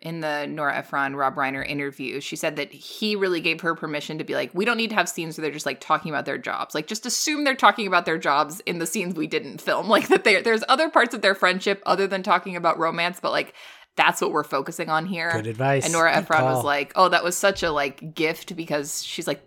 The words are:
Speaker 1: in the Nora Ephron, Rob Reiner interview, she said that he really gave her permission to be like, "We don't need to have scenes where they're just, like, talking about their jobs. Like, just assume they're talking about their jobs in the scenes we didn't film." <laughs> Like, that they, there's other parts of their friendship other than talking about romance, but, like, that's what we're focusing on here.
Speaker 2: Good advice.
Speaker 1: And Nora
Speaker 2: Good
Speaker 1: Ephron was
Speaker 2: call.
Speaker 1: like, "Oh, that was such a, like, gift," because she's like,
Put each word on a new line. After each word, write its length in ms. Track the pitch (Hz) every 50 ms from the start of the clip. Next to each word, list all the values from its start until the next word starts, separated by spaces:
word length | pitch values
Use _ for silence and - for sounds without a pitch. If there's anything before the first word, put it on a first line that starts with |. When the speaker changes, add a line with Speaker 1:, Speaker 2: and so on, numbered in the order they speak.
Speaker 1:
in 180 | - 160 170 165
the 260 | 156 151 147 147 147
Nora 280 | 143 147 156 151 139 - -
Ephron, 360 | 139 - - 143 139 135 139
Rob 200 | 139 139 135 139
Reiner 300 | 151 139 131 135 135 135
interview, 540 | - 143 143 143 139 135 - 135 117 - 139
she 160 | - - -
said 220 | 151 - 160 151
that 160 | 151 143 - -
he 420 | 143 - - - - 214 214 208
really 240 | 202 196 185 180 165
gave 220 | 160 170 160 160
her 120 | 175 170 165
permission 440 | 160 - 156 151 147 147 - 156
to 80 | 156 156
be 100 | 151 139
like, 160 | 135 135 123 -
"We 120 | 175 208
don't 100 | 240 240
need 140 | 220 226 208
to 80 | 220
have 100 | 202 170
scenes 300 | 175 - - 165 165 151
where 60 | - 156
they're 80 | 151 139
just, 120 | 151 -
like, 140 | 143 135 -
talking 320 | - - 156 151 - 165
about 140 | 151 135 -
their 120 | 139 139
jobs. 380 | 131 123 - - - - - -
Like, 120 | 196 180
just 180 | - 220 220 -
assume 400 | 247 - - - 302 302 294 294
they're 100 | 277 262
talking 320 | 262 262 208 208 - 214
about 160 | 190 185 175 175
their 120 | 175 160
jobs 420 | 165 185 160 143 143 151 147 156 190 -
in 140 | - 175 170
the 60 | 165
scenes 300 | 165 - 226 175 180 190
we 120 | 160 156
didn't 340 | 156 165 151 - 139 - 156
film." 260 | - 190 147 123 -
<laughs> 60 | 196 240
Like, 160 | 311 - -
that 160 | 285 - -
they, 160 | 226 196 185
there's 240 | - 233 226 220 233
other 220 | - 262 262 320 320
parts 260 | - 294 240 240 -
of 60 | 220
their 140 | 196 196 196
friendship 460 | 196 - 180 180 190 - 208 202 196 -
other 200 | - 180 180 196
than 160 | 190 196 185
talking 360 | 185 208 180 185 - 196 180
about 200 | 175 170 165 -
romance, 420 | - 160 165 165 170 170 175 175 -
but, 100 | - 151
like, 220 | 120 - - - - - - - - - - _ -
that's 240 | - 147 160 - -
what 140 | 180 170 160
we're 100 | 151 143
focusing 460 | - 147 139 - - 160 - 165 165
on 160 | 156 156 160
here. 260 | 190 196 170 165 170
Speaker 2:
Good 160 | 165 165 -
advice. 380 | 113 110 110 131 139 139 135 127
Speaker 1:
And 80 | 160 170
Nora 180 | 165 165 165
Speaker 2:
Good 60 | 143 156 165
Speaker 1:
Ephron 200 | - 165 160 131
was 120 | 131 131
Speaker 2:
call. 80 | 127 127
Speaker 1:
like, 260 | 143 143 143 143 - -
"Oh, 100 | - 185
that 160 | 180 175 170 -
was 140 | 175 175
such 260 | - - 196 196 - 175
a, 80 | 170
like, 420 | 147 147 143 139 139 - - 160 156
gift," 400 | - 156 156 165 - - - 175
because 480 | 160 165 - 151 151 143 147 - - -
she's 200 | - - - 165
like, 140 | 180 143 - -